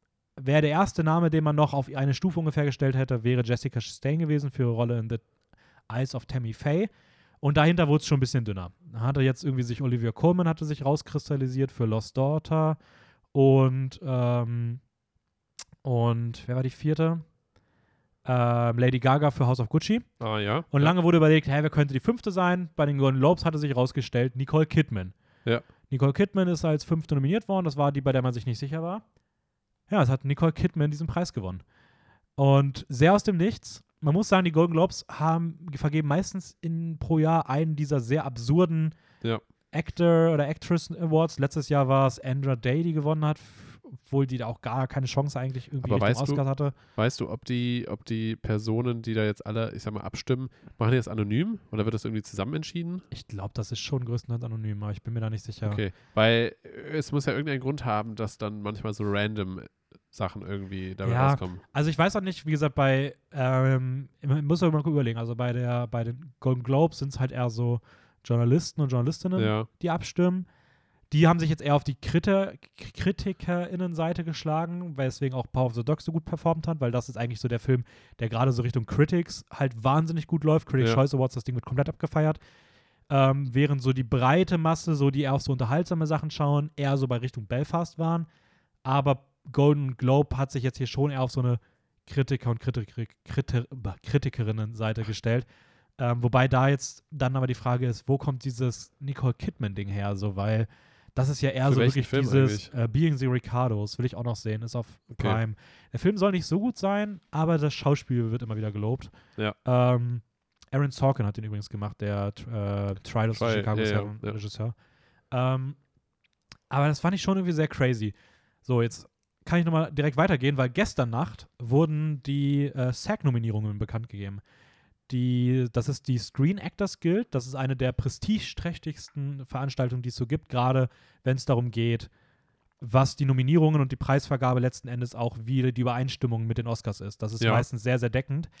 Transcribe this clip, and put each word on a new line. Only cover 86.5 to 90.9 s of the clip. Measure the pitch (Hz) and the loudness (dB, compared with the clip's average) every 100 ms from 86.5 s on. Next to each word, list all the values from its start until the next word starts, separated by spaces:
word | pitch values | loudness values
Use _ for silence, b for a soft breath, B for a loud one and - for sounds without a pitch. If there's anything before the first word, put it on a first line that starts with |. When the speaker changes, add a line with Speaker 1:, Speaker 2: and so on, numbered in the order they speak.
| 143 151 | 2 0
Speaker 1:
eher | - 143 139 | -2 0 0
so | 131 | 0
bei | 120 | -2
Richtung | 123 - 104 | -4 -8 -6
Belfast | 123 147 170 170 - | -4 -2 -2 -4 -2
waren. | 160 170 160 b b b b b | -2 -2 -4 b b b b b
Aber | 131 139 139 131 _ _ - | -2 0 2 0 _ _ -6
Golden | 143 143 147 131 123 | 4 4 4 0 -2
Globe | 127 139 147 131 | 2 4 2 0
hat | 135 | -4
sich | 135 | -2
jetzt | 127 - | -4 -4
hier | |
schon | 123 | -6